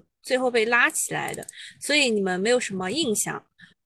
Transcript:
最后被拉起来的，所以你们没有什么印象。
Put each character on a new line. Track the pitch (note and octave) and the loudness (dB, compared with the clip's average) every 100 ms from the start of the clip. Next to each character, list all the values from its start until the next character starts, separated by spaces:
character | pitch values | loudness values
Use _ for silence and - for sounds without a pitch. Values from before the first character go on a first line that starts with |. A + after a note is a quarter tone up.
| - _ | -10 _
最 | - B3+ | -2 0
后 | B3+ | 2
被 | A#3+ A3 | 2 2
拉 | A#3+ D4 | 4 2
起 | - - | 0 -4
来 | D3+ C3+ | -4 -6
的， | - - - - - | -8 -12 -16 -18 -12
所 | - D4 | 0 2
以 | B3 | 4
你 | G#3+ | 2
们 | F#3+ F3+ | 0 0
没 | G#3 | 2
有 | B3 | 2
什 | - F#3+ | 0 -4
么 | F#3 | -4
印 | B3+ C4+ G#3 | -2 0 0
象。 | - D#3 - _ - _ | -2 -6 -12 _ -20 _